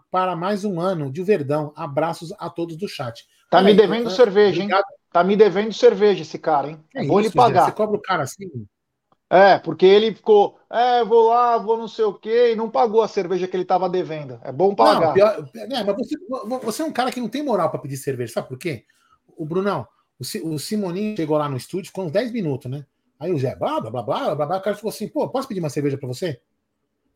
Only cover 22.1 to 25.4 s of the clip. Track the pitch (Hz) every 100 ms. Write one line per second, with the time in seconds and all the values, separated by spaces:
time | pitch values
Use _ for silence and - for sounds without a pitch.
22.1 | 180 240 233 165 127 123 143 139 _ _
23.1 | _ 175 165 123 - 208 311 113 120 113
24.1 | 196 254 147 147 190 208 202 220 - 214
25.1 | 302 185 262